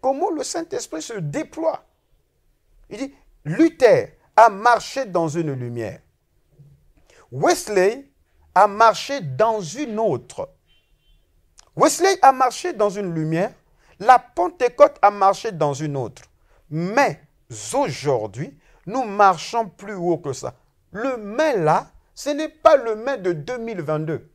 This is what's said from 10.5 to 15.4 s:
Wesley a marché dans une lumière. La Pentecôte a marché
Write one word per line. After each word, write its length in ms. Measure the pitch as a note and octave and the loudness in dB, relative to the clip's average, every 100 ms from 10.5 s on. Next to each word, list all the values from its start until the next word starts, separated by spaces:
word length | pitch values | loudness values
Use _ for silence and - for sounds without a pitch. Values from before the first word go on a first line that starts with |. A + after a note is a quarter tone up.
| _ _ _ _ _ _ _ _ _ _ _ _ - | _ _ _ _ _ _ _ _ _ _ _ _ 0
Wesley 400 | C#4 - F#4 F#4 | 0 4 0 4
a 120 | C4+ | 4
marché 400 | C4 B3+ - F4+ | 4 0 -2 -8
dans 160 | B3 G#3 | -2 -2
une 240 | F#3+ G3 | 0 -6
lumière. 400 | E3 D#3 D#3+ G#3 - _ _ _ _ | -4 -2 -2 -2 -6 _ _ _ _
La 200 | G#3 B3 | 4 4
Pentecôte 800 | - - F4 - A#4+ - C#4+ - | 4 -4 -4 0 -2 6 4 6
a 100 | G3+ | 2
marché 420 | G3+ G3 F#3+ | 4 2 2